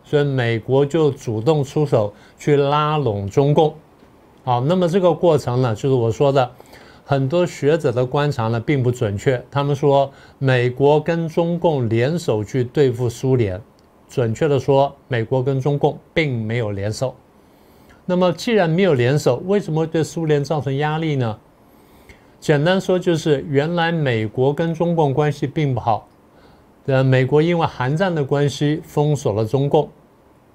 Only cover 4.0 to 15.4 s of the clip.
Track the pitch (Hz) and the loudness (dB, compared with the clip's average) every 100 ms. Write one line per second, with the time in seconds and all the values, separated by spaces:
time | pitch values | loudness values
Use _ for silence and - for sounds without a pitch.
4 | - - - - 131 120 139 185 175 190 | -20 -20 -20 -10 -2 0 0 0 0 2
5 | 180 156 175 147 123 123 127 107 135 131 | 2 2 2 2 0 0 0 0 0 2
6 | 113 107 139 135 123 - - - - - | 0 2 2 2 0 -6 -20 -20 -20 -20
7 | - 139 135 175 175 - 143 160 139 113 | -4 -2 0 0 -2 0 0 2 0 0
8 | 131 147 147 123 113 117 113 139 123 120 | -2 0 -2 -2 -2 -2 0 0 0 0
9 | 110 101 139 123 - 143 143 139 147 139 | -2 -2 -2 -2 -4 -4 -2 0 2 2
10 | 135 - - - 135 127 123 123 139 151 | 2 -6 -20 -4 0 2 0 2 4 4
11 | 156 170 165 175 170 170 175 143 113 113 | 2 -2 -2 -2 -2 0 0 0 0 0
12 | 131 170 - 110 101 135 123 151 135 117 | 0 0 -2 -2 -2 -4 -2 2 2 0
13 | 120 - 131 131 101 92 - _ _ _ | -4 -2 0 0 0 -4 -12 _ _ _
14 | _ - 117 110 160 135 139 139 143 - | _ -4 -2 0 0 0 2 2 2 -4
15 | - 120 107 131 | -6 -4 -2 -2